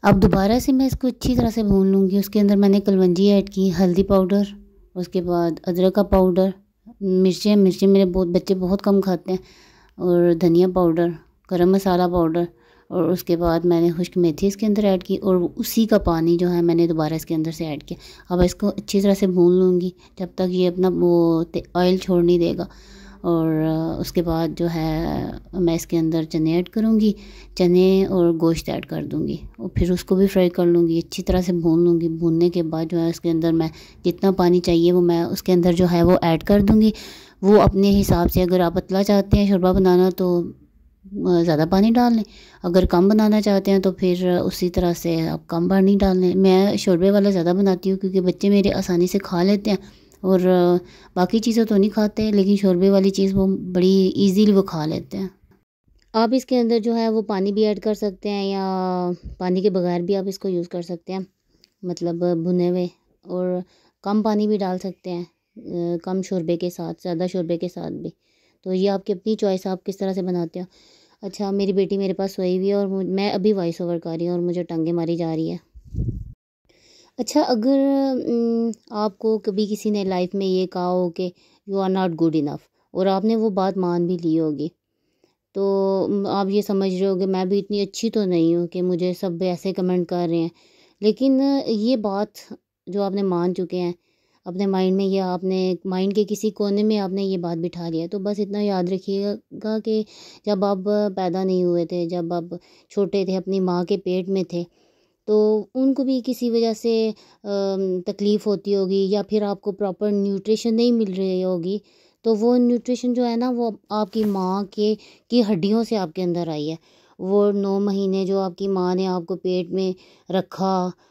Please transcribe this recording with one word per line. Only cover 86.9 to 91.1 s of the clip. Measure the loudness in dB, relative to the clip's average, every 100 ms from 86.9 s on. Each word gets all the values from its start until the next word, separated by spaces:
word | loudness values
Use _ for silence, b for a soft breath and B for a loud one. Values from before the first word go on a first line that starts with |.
रहे | -2
होगे, | -2 -2 -2
"मैं | -2 -2
भी | -2
इतनी | -2 -6
अच्छी | -6 -4 -4
तो | -2
नहीं | 0 0 2 0
हूँ | -2
कि | -4
मुझे | -2 -2 -2
सब | -4 -6 -4
ऐसे | -4 -4 -6
कमेंट | -4 -2 -2 -2
कर | -4 -2
रहे | -2
हैं।" | -4 b b b b b
लेकिन | -2